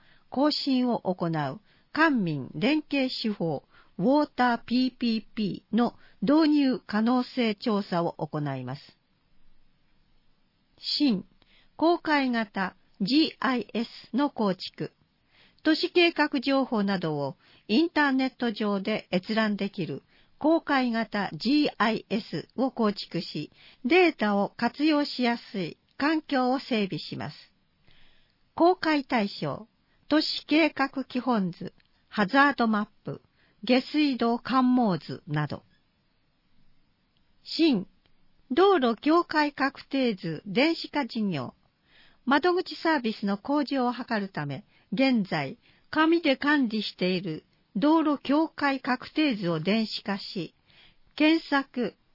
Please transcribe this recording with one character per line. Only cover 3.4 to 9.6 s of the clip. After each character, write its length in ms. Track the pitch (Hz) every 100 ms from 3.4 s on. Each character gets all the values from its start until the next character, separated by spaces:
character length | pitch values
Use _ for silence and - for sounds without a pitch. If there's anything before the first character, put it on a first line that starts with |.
| 165 139 - _ _ -
ウ 60 |
ォ 220 | 202 294 294
ー 20 |
タ 260 | - 247
ー 60 | 233
ピ 280 | - 240 254
ー 80 | -
ピ 220 | 240 220
ー 80 | -
ピ 300 | - 202 - -
ー 20 | 208
の 200 | 233 - - _
導 280 | 190 302 311
入 300 | 294 269 233 -
可 160 | 208
能 220 | 226 254
性 320 | 247 - 226 214
調 260 | 247 202
査 220 | 202 175
を 100 | 170
行 260 | - 151 151
い 240 | 147 131
ま 120 | 127 139
す。 220 | - _ _ _ _ - - -